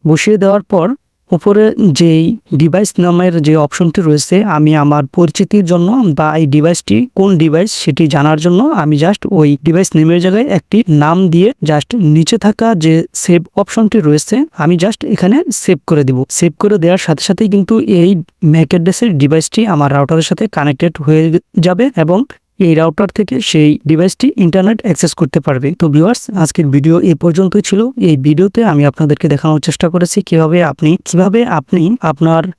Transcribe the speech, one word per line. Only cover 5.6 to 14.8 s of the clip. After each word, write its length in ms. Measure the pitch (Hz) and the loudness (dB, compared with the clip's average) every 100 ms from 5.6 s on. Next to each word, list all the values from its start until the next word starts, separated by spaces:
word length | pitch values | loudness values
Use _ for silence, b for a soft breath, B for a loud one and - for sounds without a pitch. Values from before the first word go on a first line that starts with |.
| 170 | 0
জন্য 180 | 175 175 254 214 143 | 0 0 0 0 0
বা 100 | 156 156 | -2 0
এই 60 | 156 | 0
ডিভাইসটি 420 | 147 156 175 - 202 247 - | 2 0 -2 -2 -2 -2 0
কোন 120 | 196 180 | 0 2
ডিভাইস 280 | 156 156 214 - | 2 0 -2 -4
সেটি 220 | - 135 160 | -6 0 0
জানার 240 | 147 151 156 | 0 0 0
জন্য 160 | 170 175 277 269 | 0 2 0 0
আমি 140 | 151 151 | 0 0
just 180 | 160 208 - 190 | 0 -2 -2 0
ওই 100 | 151 143 165 | 2 2 0
ডিভাইস 220 | 170 190 165 | 0 0 2
নেমের 240 | 156 175 | 2 2
জায়গায় 220 | 180 196 277 180 | 0 0 0 -4
একটি 200 | _ 208 226 151 | _ 0 2 2
নাম 140 | 147 170 190 | 2 2 2
দিয়ে 160 | 170 202 - 151 | 2 2 0 -2
just 220 | 151 - 240 160 151 | -2 -2 -2 2 2
নিচে 200 | 165 226 208 | 2 0 0
থাকা 220 | 214 226 208 | 0 -2 0
যে 100 | 160 160 165 - | 0 0 -2 -8
সেভ 180 | - 175 170 - | 0 0 0 -6
অপশনটি 380 | 202 - 214 220 151 | -4 0 0 2 2
রয়েছে 280 | 151 - 240 311 - | 0 0 -2 -4 -4
আমি 120 | 156 175 | -2 0